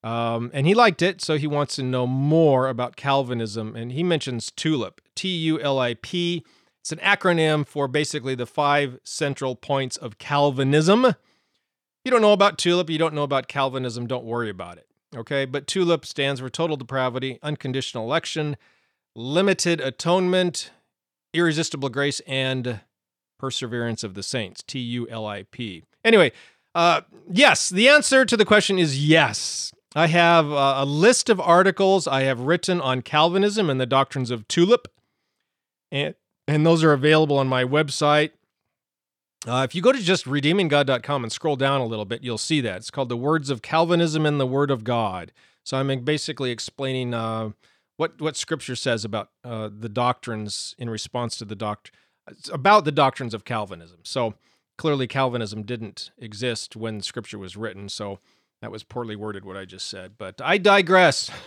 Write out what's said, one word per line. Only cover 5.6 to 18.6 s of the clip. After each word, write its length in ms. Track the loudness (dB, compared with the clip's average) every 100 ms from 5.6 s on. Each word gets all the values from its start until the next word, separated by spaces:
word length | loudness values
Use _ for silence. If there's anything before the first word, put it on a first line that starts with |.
L 200 | 0 0
I 140 | -2
P. 500 | -4 -6 -2 -2 -4 -8 _ _ _
It's 120 | -12
an 80 | -2
acronym 680 | 0 2 2 2 2 2 -2
for 220 | -4 -2
basically 480 | -2 -2 -6 -6 -6
the 100 | -6
five 540 | 0 2 2 0 -8
central 540 | -14 -6 -4 -2 -6 -6
points 400 | -4 -4 -4 -8
of 220 | -14 -14
Calvinism. 1000 | -4 2 2 2 4 4 6 6 6 2 _ _ _ _ _ _ _ _
You 80 | 0
don't 100 | 4
know 100 | 6
about 260 | 6 4 4
tulip, 300 | 0 2 0
you 80 | 0
don't 160 | 0
know 120 | 0
about 240 | -2 -2 -2
Calvinism, 580 | -2 -2 -2 -6 -6 -6
don't 180 | -6
worry 240 | -4 -4 -4
about 300 | -8 -12 -14
it, 80 | _ _ _ -14
okay? 280 | -4 -4
But 220 | -2 -6 -4
tulip 400 | 0 2 0 -2
stands 340 | -4 -2 -2
for 80 | -8
total 280 | -4 -4 -4
depravity, 640 | -4 -2 -2 -2 -8 -8
unconditional 640 | -8 -6 -6 -6 -6 -8
election, 520 | -4 -4 -4 -6 -6 -6